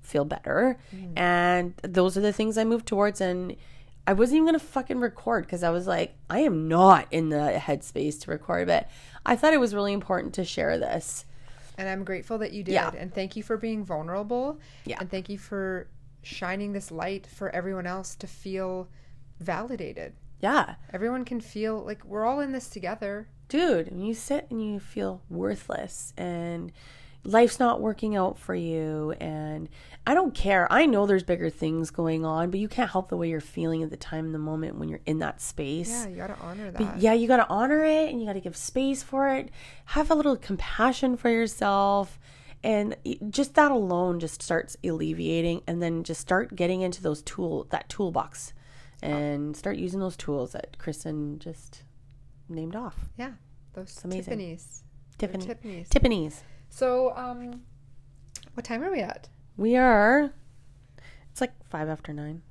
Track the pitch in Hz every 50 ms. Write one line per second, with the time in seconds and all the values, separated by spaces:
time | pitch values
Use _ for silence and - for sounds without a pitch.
0 | - - - 151 143 151 - - - - - 160 233 262 254 - - - - 185
1 | 190 180 165 180 180 175 175 175 175 180 180 180 175 175 180 - - 190 180 185
2 | 180 190 190 196 202 208 196 - 220 220 214 214 220 226 226 233 226 - 220 196
3 | 202 208 202 - 196 180 180 180 180 180 - - - - - - - - - -
4 | - - 196 190 226 247 269 311 320 320 330 320 - - - 269 254 - - 254
5 | 240 233 - - - 226 233 208 170 - - 175 175 170 165 175 180 190 175 170
6 | 170 - - - - - 165 214 302 302 190 156 156 160 165 170 185 196 190 151
7 | - - - 160 165 156 151 147 147 147 95 - - - 147 139 - - - -
8 | - 151 147 151 - - 165 156 - - 175 - - 175 170 160 - - - -
9 | - - - - - - 240 233 - 311 320 294 247 226 202 202 202 202 202 202
10 | 185 - 190 180 - - 196 - 180 - - - 165 147 160 165 - - - -
11 | - - - - - - - - - - - - - - - - 190 190 190 196
12 | 196 190 190 180 - - 233 220 214 - - 208 196 175 190 - - - - -
13 | - 185 - - 190 190 - 220 208 - 226 214 220 226 220 214 208 180 175 151
14 | 156 165 175 196 208 208 247 240 254 277 302 302 - - - - - - - -
15 | 190 180 - 190 185 - 202 196 - - 208 196 190 190 185 180 - - - -
16 | - - - - - - - - 190 175 185 196 208 202 202 202 196 - 165 160
17 | 170 180 196 196 196 - - - 202 190 - 175 175 190 196 185 180 175 180 190
18 | 185 - - - - 185 - - - 196 190 190 190 185 185 185 185 - - -
19 | - - - - - - - - 165 185 175 165 214 247 262 - 175 - - -
20 | 80 71 - - - - - - - 202 269 302 190 - - - - - - 180
21 | 202 233 247 254 247 - 254 233 220 - - 208 214 220 220 214 - - 214 214
22 | - - 196 214 214 233 262 285 285 269 262 262 247 - - 214 180 175 208 226
23 | 220 202 202 208 220 - - - - - - 294 349 349 240 175 160 - - 180
24 | 190 214 226 226 - - 277 294 - - 240 226 220 214 208 202 202 - - 214
25 | 196 190 190 185 - - 175 170 185 196 208 - - - - - - - - -
26 | - - - - 175 180 175 170 170 170 170 170 170 175 - - - - - -
27 | - - - - - 196 196 226 240 233 - - 254 240 233 - 214 220 208 -
28 | - 214 208 202 185 190 - - - - 185 175 170 165 160 160 156 156 156 156
29 | 151 151 - - - 160 156 156 156 151 156 156 160 156 - - - - - -
30 | - - 269 339 381 294 - - - 196 196 185 170 - - 240 320 320 233 202
31 | 202 202 202 190 180 - 175 175 170 160 - - 165 156 156 165 160 156 - -
32 | 170 165 160 160 160 160 156 160 170 175 180 196 208 208 - - 247 190 - 190
33 | 190 - 185 175 170 165 165 156 147 - - - 165 165 165 160 160 156 160 -
34 | - - - 160 160 160 160 156 151 156 156 156 160 - - - 156 156 156 151
35 | - - 156 156 165 147 - - - - - - 147 135 147 160 170 - 226 240
36 | 233 208 180 180 175 - - - - - 185 202 214 196 175 - 220 190 - -
37 | 185 220 226 233 233 233 254 247 220 - 180 202 233 262 294 302 311 311 311 311
38 | 311 302 - 240 226 208 196 196 180 180 170 - - - - 254 269 269 277 262
39 | - - - 269 277 277 269 269 - - - - - - - - - - - 294
40 | 302 302 320 302 294 294 262 - - - 196 180 - - - - 220 247 254 -
41 | - 254 247 240 - 240 233 226 233 220 220 - 214 202 196 196 196 202 202 202
42 | 196 190 - - - - - - - - - - - 220 220 208 208 214 - -
43 | - - - - - 214 208 - 285 277 - - 302 294 277 240 202 185 180 175
44 | 180 185 175 170 170 160 - - - - 165 165 - - - - - 180 160 160
45 | 160 156 160 165 170 160 160 165 165 170 170 170 - - 170 170 175 165 165 165
46 | 170 - 165 - - - 185 185 - - - 185 175 175 185 185 185 180 175 -
47 | 185 160 151 147 - - - - 185 165 160 151 - - - 156 - - - -
48 | 202 180 165 - - - - - - - - - - - - - - - - -
49 | - 147 147 147 147 147 147 143 147 151 147 - - 202 202 - 175 180 180 196
50 | 190 185 175 - - - 147 143 127 123 - - - - - - - - 151 -
51 | - 165 151 151 147 147 147 156 - 170 160 - - - - - - - - -
52 | - - - - - - - - - - 170 160 160 160 180 214 247 214 - -
53 | - - - - 240 269 240 196 - - - - - - - 190 185 - - -
54 | - 180 185 185 180 - 247 220 190 175 165 180 - - - - - - - -
55 | - - - - - 175 - 190 185 185 233 - - 220 190 170 175 - - 269
56 | - 254 226 190 156 156 147 - - - - - - - - - 262 254 247 254
57 | 254 254 - 254 254 247 247 240 240 247 247 247 247 - - - - - - -
58 | - - - - - - - - - - - - 233 - 233 226 294 370 392 294
59 | 202 185 - - - - - - - - - - 196 226 240 254 254 254 233 208
60 | 202 220 247 285 294 277 - - - - - - - - - - - - - -
61 | - - - - - - - - - - - - - - - 160 156 156 156 151
62 | - - 151 147 147 151 156 170 - -